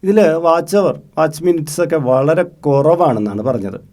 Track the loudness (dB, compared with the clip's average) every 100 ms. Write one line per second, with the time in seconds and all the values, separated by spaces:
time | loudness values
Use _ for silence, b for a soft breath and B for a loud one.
0 | 2 4 4 2 2 0 0 0 0 -2
1 | -8 -2 -2 -2 -2 0 -2 -4 -2 -2
2 | 0 0 2 0 -2 -4 -2 2 2 2
3 | 2 0 -4 -4 -4 -4 -6 -12 -18